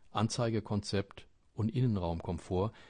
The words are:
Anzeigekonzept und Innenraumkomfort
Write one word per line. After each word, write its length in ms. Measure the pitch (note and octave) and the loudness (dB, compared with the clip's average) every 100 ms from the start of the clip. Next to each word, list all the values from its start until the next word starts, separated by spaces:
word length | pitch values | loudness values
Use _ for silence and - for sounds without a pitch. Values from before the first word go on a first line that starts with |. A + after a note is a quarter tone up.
| - | -8
Anzeigekonzept 1200 | - G#2+ - A#2 A2+ - G#2 - G2+ - - - - _ | 0 0 2 0 0 0 -2 0 -2 -2 -8 -20 -20 _
und 140 | - A2 | -2 0
Innenraumkomfort 1040 | - B2 G2+ F2 E2 - E2+ - F#2 G#2 - | 2 2 2 0 -2 -2 -4 0 0 0 -2